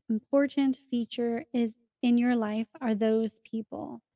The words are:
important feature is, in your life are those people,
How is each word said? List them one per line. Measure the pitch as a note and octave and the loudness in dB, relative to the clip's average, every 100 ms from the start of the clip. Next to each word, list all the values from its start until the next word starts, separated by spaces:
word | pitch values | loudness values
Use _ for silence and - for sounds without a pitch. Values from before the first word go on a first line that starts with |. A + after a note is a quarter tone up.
| - | -6
important | G#3+ - C#4 C#4+ - C4+ C4 _ | -6 0 2 2 2 0 0 _
feature | A#3+ A3+ - A#3 A#3 A3+ | -4 -4 -4 -2 -4 -4
is, | B3 A#3 - _ _ | -2 -2 -4 _ _
in | B3 A#3+ | 2 4
your | B3 B3 | 4 2
life | G#3+ G#3+ A3+ E4 | 0 -4 -6 -4
are | B3+ | -2
those | G#3+ A3 A3 A3+ - | 2 2 2 0 -6
people, | _ A3+ G#3+ - - A#3+ _ | _ -8 -8 -10 -12 -14 _